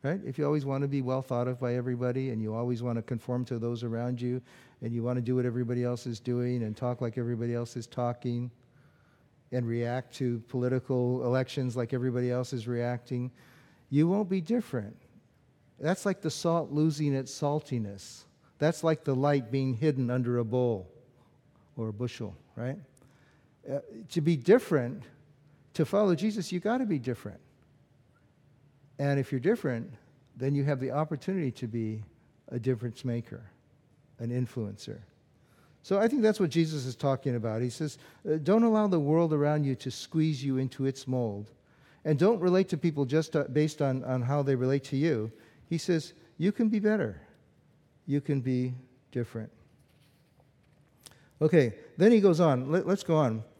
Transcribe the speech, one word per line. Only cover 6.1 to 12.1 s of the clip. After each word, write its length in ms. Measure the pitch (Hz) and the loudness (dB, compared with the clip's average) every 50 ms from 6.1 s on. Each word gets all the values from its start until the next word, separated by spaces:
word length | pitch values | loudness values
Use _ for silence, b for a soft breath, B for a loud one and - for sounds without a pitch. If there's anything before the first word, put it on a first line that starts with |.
| 117 104 | -10 -6
doing 420 | - 123 123 120 123 123 123 123 113 | -4 -2 -2 0 0 0 -2 -2 -2
and 140 | 107 107 | -4 -4
talk 240 | - - 123 123 - | -4 -4 -4 -2 -2
like 160 | 127 117 110 | -4 -4 -2
everybody 380 | 131 120 117 120 110 120 120 120 | -4 -4 -2 -2 -2 -2 -2 -2
else 200 | 120 120 117 - | -4 -4 -6 -8
is 120 | 123 113 | -10 -12
talking 640 | - - - 123 120 120 120 - 127 120 120 120 123 - _ _ b b b b b b b b b b b b b b b _ _ | -8 -6 -2 -2 -2 -2 -4 -4 -4 -4 -4 -4 -6 -10 _ _ b b b b b b b b b b b b b b b _ _
and 160 | - 127 120 | -4 -2 -2
react 460 | 117 117 120 117 117 120 127 127 - - | 0 -2 -2 -2 -2 -2 -4 -6 -8 -8
to 240 | - 131 123 120 113 110 - | -4 -2 -2 -2 -2 -6 -6
political 760 | - 127 120 127 131 127 - - 139 127 123 123 123 127 123 | -4 -2 0 2 0 0 0 0 0 2 2 2 0 0 0
elections 500 | 123 123 131 131 127 - 143 131 127 113 | 2 2 2 0 0 -2 -4 -4 -2 -2
like 200 | 127 120 113 - | -4 -4 -2 -2
everybody 360 | 127 120 131 | -2 -2 0